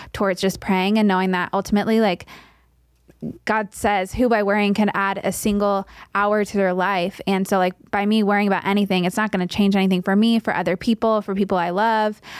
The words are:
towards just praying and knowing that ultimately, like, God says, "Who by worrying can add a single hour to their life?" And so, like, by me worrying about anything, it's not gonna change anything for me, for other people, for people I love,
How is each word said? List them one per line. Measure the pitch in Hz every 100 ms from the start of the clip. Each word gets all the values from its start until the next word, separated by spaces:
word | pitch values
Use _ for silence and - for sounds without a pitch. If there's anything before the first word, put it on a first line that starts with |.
| -
towards | - 196 180
just | 190 -
praying | - 185 190 220
and | 214
knowing | 185 185
that | 185 175
ultimately, | 196 190 208 208 226
like, | 220 175 - - - _ _ _ _ _ _ - 156 - -
God | 214 208
says, | - 214 202 190
"Who | - 247
by | 226
worrying | 202 208 202 202
can | 208
add | - 196 196
a | -
single | 180 214 202 208 196 196 - -
hour | 196 208 214 202
to | 202
their | 190
life?" | 180 185 190 175 - -
And | 190 190
so, | 196
like, | 185 - _
by | 208 208
me | 220
worrying | 202 202 202
about | 190
anything, | - 202 196 185 180
it's | 214
not | 214
gonna | 196 180
change | - 202 196
anything | 190 185
for | 190 196
me, | 226 233
for | 226 -
other | 185 277
people, | - 226 226 220
for | 208
people | 196 196 185
I | 170
love, | 180 226 220 214 214 -